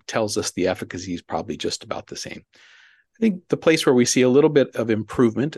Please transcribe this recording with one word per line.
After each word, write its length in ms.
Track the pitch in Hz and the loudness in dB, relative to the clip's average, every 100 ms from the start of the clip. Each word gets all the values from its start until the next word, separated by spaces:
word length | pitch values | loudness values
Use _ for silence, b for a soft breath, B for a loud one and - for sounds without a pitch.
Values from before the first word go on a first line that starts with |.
| - | -6
tells 280 | 120 107 104 | -4 -2 -2
us 160 | - | -4
the 160 | - 90 | -2 -2
efficacy 460 | 92 - 90 92 | -2 -6 -10 -10
is 80 | 87 | -10
probably 340 | - 82 - 76 | -8 -8 -8 -8
just 280 | 85 - | -8 -8
about 240 | - - - | -8 -10 -10
the 100 | - | -14
same. 260 | - - _ b b b b b b - | -14 -14 _ b b b b b b -2
I 40 | |
think 260 | 226 180 - | -2 -2 -4
the 60 | 139 | 0
place 300 | 170 156 156 | 2 2 4
where 100 | 127 | 4
we 80 | |
see 200 | 120 131 | 4 4
a 60 | 127 | 4
little 200 | 131 156 | 6 4
bit 260 | 147 127 - | 4 0 -2
of 140 | 113 | -2
improvement, 640 | 107 104 - 120 110 147 | -2 -4 2 2 2 -4